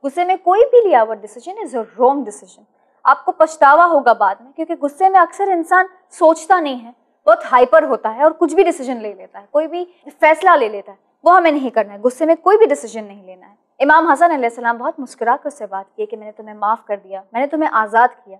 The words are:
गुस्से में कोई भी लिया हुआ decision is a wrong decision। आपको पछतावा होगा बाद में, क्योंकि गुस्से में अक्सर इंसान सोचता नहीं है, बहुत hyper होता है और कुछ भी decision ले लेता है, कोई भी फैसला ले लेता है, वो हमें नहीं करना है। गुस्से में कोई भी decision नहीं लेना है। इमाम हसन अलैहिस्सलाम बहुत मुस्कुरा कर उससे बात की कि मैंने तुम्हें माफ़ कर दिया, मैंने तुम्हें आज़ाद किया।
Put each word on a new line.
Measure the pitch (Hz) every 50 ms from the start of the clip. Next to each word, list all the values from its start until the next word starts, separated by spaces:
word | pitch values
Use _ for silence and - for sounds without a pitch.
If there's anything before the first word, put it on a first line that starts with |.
| -
गुस्से | 277 262 349 359
में | 359 370 370
कोई | 370 349 359 415 480
भी | 554 - 494 466 392
लिया | 320 240
हुआ | 220 220 226
decision | 214 196 208 - 247 233 339 381
is | 440 427 302
a | 233 247 220
wrong | 208 _ 196 254 254 277 285
decision। | 262 415 415 - - _ _ _ _ _ _ _ _ _ _ _ _
आपको | - 269 - - - -
पछतावा | _ 320 311 320 - 311 277 285 311 339
होगा | 349 330 294 262 247 226
बाद | 226 214 190 196 _ 233
में, | 262 285
क्योंकि | - 320 320 339
गुस्से | 311 262 294 285 - 381 381
में | 381 381
अक्सर | 349 330 349 - 392 392
इंसान | 381 339 330 330 370 359 370 381 _ _ _ _
सोचता | _ - 339 320 330 320 - - 392 359
नहीं | 330 285 262 247
है, | 226 226 247 _ _ _ _ _ _
बहुत | 587 659 - -
hyper | - 254 254 254 247 - 320 302
होता | 285 262 214 - 220
है | 220 233 277
और | 320 320
कुछ | 320 349 311 294
भी | 349 392
decision | 349 330 339 262 240 254
ले | 233 214 208 202
लेता | 190 185 185 _ 196
है, | 202 208 _
कोई | 294 311
भी | 320 302 349 359 349 _ _ _ 285 - _
फैसला | - 302 320 311 381 370 349
ले | 302 247 214
लेता | 214 202 196 - 196
है, | _ _ _ _ _ _
वो | 311 349
हमें | 381 349 330 294
नहीं | 294 262 247
करना | - 220 208 202 202
है। | 202
गुस्से | 208 254 247 - 320
में | 311 330
कोई | 330 _ 359 403
भी | 440 453
decision | 277 285 285 - 226 202 226 214
नहीं | 202 196 202 190
लेना | 185 185 180 -
है। | _ 202 _ _ _ _ _
इमाम | - 285 302 330 320 330
हसन | 285 269 339 349
अलैहिस्सलाम | 330 285 247 233 240 247 247 233 240 233
बहुत | 240 294 320 320
मुस्कुरा | 269 247 - _ 233 226 240
कर | 285 _ 294
उससे | 277 - 220
बात | 196 190 190 196 _ _
की | - 214
कि | 208 -
मैंने | 214 214 214 214
तुम्हें | - 220 214 214
माफ़ | 214 208 208 220 226 _ _
कर | 208
दिया, | 202 190 190 190 190 190 _ _
मैंने | 233 269
तुम्हें | 285 311 311 311 311
आज़ाद | - 226 220 214 202 226 240 247
किया। | - _ _ 202 190 190